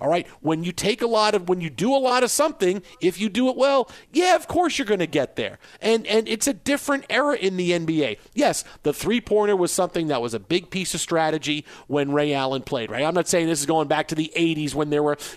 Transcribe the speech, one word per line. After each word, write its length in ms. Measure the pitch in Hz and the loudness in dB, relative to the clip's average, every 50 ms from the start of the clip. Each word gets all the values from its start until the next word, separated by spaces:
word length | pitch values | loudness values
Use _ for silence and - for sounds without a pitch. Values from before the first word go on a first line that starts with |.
all 80 | 131 143 | -2 0
right? 160 | 165 175 - - - - | 0 0 -2 -6 -12 -6
When 220 | - 156 160 160 170 | -2 -2 -2 -2 -2
you 80 | 180 | -6
take 320 | 175 - - 196 240 240 247 | -6 -2 -2 -2 -2 0 -2
a 20 | |
lot 300 | 233 226 214 214 214 208 | 0 2 2 2 4 2
of, 120 | 196 175 175 | 0 0 0
when 140 | 185 180 | -2 -2
you 80 | 165 160 | -2 -6
do 260 | 127 113 175 247 277 | -4 -2 0 2 2
a 40 | 277 | 2
lot 240 | 262 254 247 254 254 | 2 2 2 2 2
of 80 | 226 | 0
something, 500 | - - 285 320 302 - 196 180 185 202 - - - - | 2 0 0 0 0 0 0 0 0 -2 -6 -12 -10 -2
if 180 | - 185 175 175 | 0 0 0 0
you 100 | 208 220 | -4 -2
do 200 | 180 226 254 254 | 0 0 0 0
it 60 | 254 | 2
well, 320 | 240 254 277 277 269 226 - - - - _ | 2 2 2 4 2 0 -2 -6 -16 -20 _
yeah, 240 | - 294 359 370 349 | 0 2 4 4 4
of 120 | 330 - - | 4 2 0
course 320 | - 320 359 311 - - | 0 0 2 2 0 -2
you're 80 | 269 202 | 0 0
gonna 180 | 208 185 170 | 0 0 0
get 300 | 156 - 151 127 - - | 0 0 0 0 0 -2
there. 240 | - 113 98 98 - - - - - | -6 -6 -6 -8 -12 -20 -20 -18 -4
And, 280 | - 214 226 226 - - | 0 0 0 0 0 2
and 200 | 214 220 220 220 | 0 0 2 0
it's 200 | 226 220 - 285 | -4 -2 -2 -2
a 80 | 240 | -4
different 500 | 175 - 247 285 277 - - 285 277 - - | -2 -2 -2 -2 -2 0 -2 -2 -2 -2 -2
era 280 | - 240 294 294 294 | 0 0 2 2 0
in 200 | - 185 190 190 | 0 0 -2 0
the 160 | 185 180 175 | 0 0 0
N 140 | 175 170 165 | 0 0 0
B 180 | 160 165 156 143 | 0 0 0 0
A. 140 | 117 104 - - - - | 0 -2 -6 -10 -8 -2
Yes, 300 | 226 294 220 165 - - - - - | 0 2 2 2 0 -6 -10 -18 -4
the 120 | - 151 139 | -4 -2 -2
three-pointer 640 | - - 180 226 240 - - 208 214 208 208 208 | -2 -2 0 0 0 0 0 0 2 2 2 2
was 160 | 185 175 170 | 2 2 0
something 360 | - - 180 175 - 180 165 151 | 0 0 -2 -2 -2 -4 -2 0
that 160 | 143 123 117 | -2 -2 -2
was 100 | 120 113 | -4 -6
a 60 | 107 | -6
big 320 | 95 - 160 196 175 - | -4 -2 -2 -2 -2 -4
piece 240 | - 190 180 - - | -6 -6 -6 -4 -6
of 60 | 165 | -6
strategy 640 | - - 175 160 160 156 156 156 131 143 151 151 - - - - - | -4 -2 0 2 2 2 0 -2 -2 -4 -4 -4 -6 -12 -20 -20 -10
when 280 | - 135 147 143 143 143 | -4 -2 -2 0 0 0
Ray 200 | 147 147 147 143 | 0 0 0 0
Allen 300 | 139 135 131 135 131 127 | 0 0 -2 -2 -4 -4
played, 260 | - 147 123 113 104 | -4 -4 -4 -4 -4
right? 140 | 107 123 143 | -4 -2 -2
I'm 100 | 156 170 | 0 0
not 140 | 180 165 - | 0 0 2
saying 180 | - 175 165 | 2 2 2
this 140 | 160 165 143 | 2 0 -2
is 80 | 143 143 | 0 0
going 200 | 165 160 156 143 | 0 0 2 2
back 200 | 151 151 151 - | 0 0 0 -2
to 80 | 160 | -4
the 160 | 156 160 156 - | -4 -4 -4 -2
eighties 380 | 170 170 165 160 151 151 139 - | 0 0 0 0 -2 -4 -4 -2
when 160 | 156 151 147 | -4 -2 0
there 140 | 147 147 147 | 0 0 2
were, 160 | 147 147 - - - - | 0 0 -2 -6 -14 -6